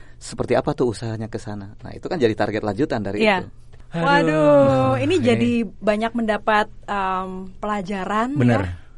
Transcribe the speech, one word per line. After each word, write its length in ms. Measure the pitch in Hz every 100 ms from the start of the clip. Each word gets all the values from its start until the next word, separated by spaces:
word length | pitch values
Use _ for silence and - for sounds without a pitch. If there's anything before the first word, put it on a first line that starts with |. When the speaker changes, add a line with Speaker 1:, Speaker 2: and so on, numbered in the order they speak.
| -
Speaker 1:
seperti 400 | - - 113 120
apa 160 | 123 151
tuh 160 | 143 123
usahanya 380 | 104 113 110 110
ke 100 | 107
sana? 380 | 107 104 98 -
Nah, 140 | -
itu 160 | 113 -
kan 100 | 180
jadi 160 | 113
target 300 | 104 104 104
lanjutan 400 | 107 101 147 120
dari 160 | 98 104
Speaker 2:
Iya. 180 | 220 185
Speaker 1:
itu. 100 | - - - - -
Speaker 2:
Waduh, 140 | 170
Speaker 3:
Aduh, 880 | 214 285 311 311 294 285 269 262 262 269
Speaker 2:
ini 180 | 285 359
Speaker 3:
ini 0 |
Speaker 2:
jadi 320 | 240 226 240 233
banyak 480 | 196 - 202 214 226
mendapat, 540 | 233 220 208 226 214 214 -
em, 440 | - 202 190 185 190 185 190 -
pelajaran, 800 | 208 208 185 196 185 - 247
Speaker 3:
Bener. 280 | 285 123 110
Speaker 2:
ya. 60 | 90 87 -